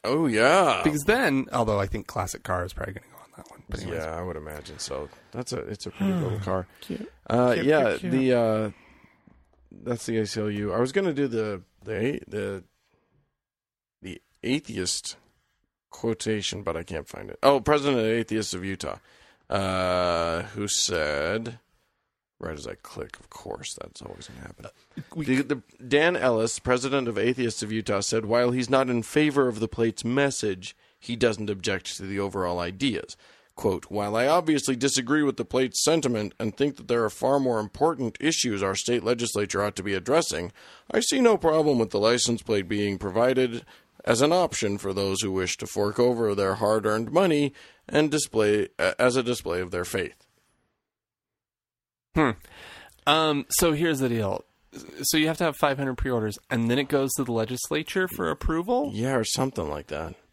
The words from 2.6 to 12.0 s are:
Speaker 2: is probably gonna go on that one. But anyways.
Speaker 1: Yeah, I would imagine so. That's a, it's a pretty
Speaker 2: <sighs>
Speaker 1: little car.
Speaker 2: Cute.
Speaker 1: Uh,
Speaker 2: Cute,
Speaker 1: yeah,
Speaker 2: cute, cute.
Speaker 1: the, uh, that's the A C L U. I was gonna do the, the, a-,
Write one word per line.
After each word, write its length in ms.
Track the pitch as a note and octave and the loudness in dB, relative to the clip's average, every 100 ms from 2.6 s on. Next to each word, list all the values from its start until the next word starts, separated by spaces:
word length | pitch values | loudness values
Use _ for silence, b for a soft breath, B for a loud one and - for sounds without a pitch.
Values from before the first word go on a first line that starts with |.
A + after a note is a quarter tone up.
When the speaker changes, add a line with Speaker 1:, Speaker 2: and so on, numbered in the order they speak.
Speaker 2:
is 80 | F2+ | -2
probably 220 | - - | -6 -8
gonna 120 | G2 - | -10 -16
go 60 | - | -20
on 120 | - - | -20 -20
that 140 | - | -20
one. 120 | - - | -20 -12
But 120 | - | -10
anyways. 180 | F2+ E2 | -6 -6
Speaker 1:
Yeah, 140 | D#2+ E2 | -6 -8
I 60 | |
would 140 | F2+ D#2 | -8 -8
imagine 420 | D#2 D2+ D2 D2 | -10 -14 -14 -12
so. 300 | - C2+ D2 - _ | -8 -8 -10 -16 _
That's 220 | A#2 B2+ | -12 -8
a, 60 | - | -8
it's 280 | - G#2 - | -8 -10 -12
a 40 | |
pretty 220 | - G3 | -4 -2
Speaker 2:
<sighs> 20 | |
Speaker 1:
little 240 | F3+ C3 G#2 | 0 -2 -4
car. 260 | F#2+ F#2 F#2+ - | -2 -2 -4 -14
Speaker 2:
Cute. 300 | - - - _ - | -12 -10 -10 _ -2
Speaker 1:
Uh, 260 | A#2 B2 | 2 2
Speaker 2:
Cute, 120 | A2 C3+ | 4 4
Speaker 1:
yeah, 220 | D#3 A#2+ | 4 4
Speaker 2:
cute, 100 | D#2+ | 0
cute. 120 | F3+ | 0
Speaker 1:
the, 220 | C3 C3 | 2 4
uh, 360 | A#2+ A2+ G#2+ G#2+ b b b b b b b _ _ _ G1+ | 4 4 2 -2 b b b b b b b _ _ _ -12
that's 220 | - A#2+ - | -6 -6 -2
the 120 | A2+ | -2
A 80 | G#2 | -2
C 140 | A2+ | -2
L 100 | G#2+ | -4
U. 220 | G#2 G#2 | -2 -2
I 80 | G#2+ | 0
was 120 | B2+ | 0
gonna 200 | G3 F#3+ | 2 0
do 140 | C#3+ C#3 | 0 0
the, 340 | A2+ G#2+ F#2+ - _ | 0 -2 -4 -10 _
the, 100 | G2+ | -8
a-, 240 | G2 | -2